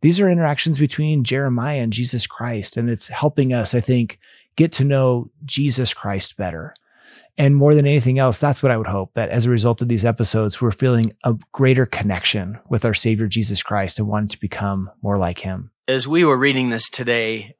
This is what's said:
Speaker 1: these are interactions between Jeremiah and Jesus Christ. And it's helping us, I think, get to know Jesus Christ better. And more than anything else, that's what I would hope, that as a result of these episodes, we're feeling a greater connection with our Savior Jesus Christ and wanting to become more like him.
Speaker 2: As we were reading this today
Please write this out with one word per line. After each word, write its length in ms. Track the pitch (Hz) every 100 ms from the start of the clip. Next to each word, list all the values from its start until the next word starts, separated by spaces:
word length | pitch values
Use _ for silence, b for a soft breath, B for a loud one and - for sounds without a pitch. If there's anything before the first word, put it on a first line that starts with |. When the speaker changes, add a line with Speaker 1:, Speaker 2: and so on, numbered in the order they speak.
Speaker 1:
these 200 | 151 175
are 80 | 196
interactions 480 | 175 160 143 - 143
between 480 | 147 - 151 156 120
Jeremiah 560 | 131 139 120 127 147
and 100 | 117
Jesus 340 | 107 123 123 -
Christ. 520 | - 120 113 98 -
And 120 | 117
it's 200 | 117 -
helping 420 | - 151 147 131
us, 220 | 123 107 123
I 60 |
think, 360 | 113 127 117 - b b b -
get 160 | 165
to 120 | - 139
know 440 | 135 131 123 120 _
Jesus 500 | 147 - 143 127 123
Christ 440 | - - 98 - -
better. 360 | 95 82 110 - b b b b b -
And 160 | 143
more 220 | 143 143 151
than 100 | 143
anything 340 | 147 123 131
else, 200 | 131 113
that's 240 | 147 131
what 80 | 139
I 60 | 117
would 100 | 104
hope, 260 | 98 95 -
that 140 | 110
as 140 | 120
a 60 | 117
result 320 | 120 110 113
of 80 | 120
these 160 | 117 113
episodes, 560 | 113 110 110 107 -
we're 100 | 120
feeling 400 | 104 131 120 113 - 127
a 100 | 113 -
greater 340 | - 131 127 127
connection 760 | - 104 90 - - 92 110 _
with 160 | 113 120
our 80 |
Savior 340 | 104 117 110 110
Jesus 340 | 110 107 101
Christ 380 | - 104 98 -
and 80 | 104
wanting 220 | 104 104
to 100 | -
become 500 | 101 - 101 98 95 _
more 160 | 107 101
like 220 | 90 90
him. 320 | 95 92 95 _ -
Speaker 2:
As 180 | 131 131
we 160 | 160
were 140 | 170 131
reading 320 | 135 131 127
this 200 | 117 -
today 680 | - 120 120 110 113 104 -